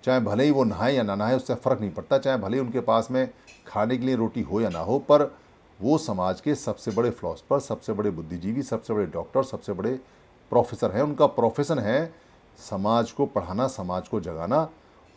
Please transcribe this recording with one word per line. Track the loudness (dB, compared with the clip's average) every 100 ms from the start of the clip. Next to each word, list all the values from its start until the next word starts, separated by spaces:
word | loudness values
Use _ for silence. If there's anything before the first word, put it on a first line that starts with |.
चाहे | 2 2
भले | 2 2
ही | 4
वो | 4
नहाए | 2 2 2 2
या |
ना | 0 0
नहाए, | 0 0
उससे | 0 -2
फ़र्क | 0 0
नहीं | -2
पड़ता, | -6 0 0
चाहे | 2 -2
भले | 0 -2
ही |
उनके | -2 -2
पास | 2 2 2
में | -2 -2 -6 -20 -20 -8
खाने | -2 0 0
के | 0
लिए | 0
रोटी | 0 -2
हो | -2 0
या | 0
ना | -2
हो, | -2 -2
पर | 6 6 6 -2 _ _ _ _
वो | 0 0
समाज | 0 -2 -2 -2
के | -2 -2
सबसे | -2 -6 -4
बड़े | 0 0
फिलॉसफर, | 0 -8 -8 -2 -2
सबसे | 0 -8 -6
बड़े | -2 -2
बुद्धिजीवी, | -2 -8 -8 -4 -4
सबसे | -4 -6 -4
बड़े | -2 -2
डॉक्टर, | -4 -4 -2
सबसे | -2 -6 -8
बड़े | -4 -2 -4 -8 -20 _ _ _
प्रोफेसर | 2 2 0 -2
हैं। | 0
उनका | -2 4 2
प्रोफेशन | 4 0 0 -2 -2
है | 0 0 -2 -10 _ _ _ -20
समाज | -10 -4 2 2 0
को | -2 -2
पढ़ाना, | -2 -4 -2 -2
समाज | -4 -4 -6 -4
को | -6
जगाना | -4 -6 0 0 0 -6 _ _ _